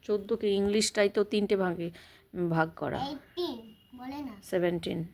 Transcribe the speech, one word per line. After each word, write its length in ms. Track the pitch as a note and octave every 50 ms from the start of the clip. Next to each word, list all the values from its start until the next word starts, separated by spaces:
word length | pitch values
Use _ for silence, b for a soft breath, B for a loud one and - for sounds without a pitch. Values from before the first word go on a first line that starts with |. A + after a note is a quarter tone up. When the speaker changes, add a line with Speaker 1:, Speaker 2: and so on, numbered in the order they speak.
| -
Speaker 1:
চোদ্দ 340 | - G#3 G#3 G3+ - A#3
কি? 100 | A3 -
ইংলিশটাই 600 | G#3 G3+ G3 G3 G3+ G3+ A3 G#3+ - - A3 G3+ G3+
তো 160 | G3+ G#3+ G3+
তিনটে 320 | G3+ - G#3 G3+ G3 G#3+
ভাগে 340 | F#3+ F#3+ F#3 E3+ E3+ E3+ E3+ E3+ B B B B B B B - F3+ F3 E3+
ভাগ 200 | E3 D#3+ D#3+ E3 E3
করা। 220 | - D3+ C#3 C#3 -
Speaker 2:
এইটিন 760 | - C#4 D4 C4+ - - - F4 F4 D#4+ B3+ A#3 A3+ A3+ - _ _ _ - B3
বলে 180 | B3 C4 C#4
না। 160 | D4 D4 B3+ G#3+ G3 -
Speaker 1:
সেভেনটিন। 640 | - - F#3 F3 F3 F3 E3+ E3 - F3 E3 E3 F3